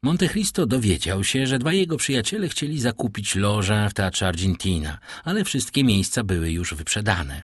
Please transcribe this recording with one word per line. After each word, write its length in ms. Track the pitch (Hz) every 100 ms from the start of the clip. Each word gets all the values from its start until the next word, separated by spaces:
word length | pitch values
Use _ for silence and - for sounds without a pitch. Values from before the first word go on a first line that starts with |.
Monte 260 | 131 170 185
Cristo 380 | 208 202 - 143
dowiedział 580 | 127 110 82 85 95
się, 220 | 98 135 135
że 120 | 131
dwaj 200 | 143 190
jego 180 | 180 156
przyjaciele 520 | - 131 110 214 185
chcieli 320 | - 147 156
zakupić 540 | 120 110 117 104 101
loże 540 | 98 101 107 95 107 104
w 40 |
Teatrze 340 | 101 98 - 95
Argentina, 720 | 82 95 85 95 87 76 76 - -
ale 200 | 160 208
wszystkie 400 | 196 139 - -
miejsca 400 | 131 98 95 -
były 260 | 104 90 82
już 240 | 82 90
wyprzedane. 680 | 76 76 107 104 92 71 71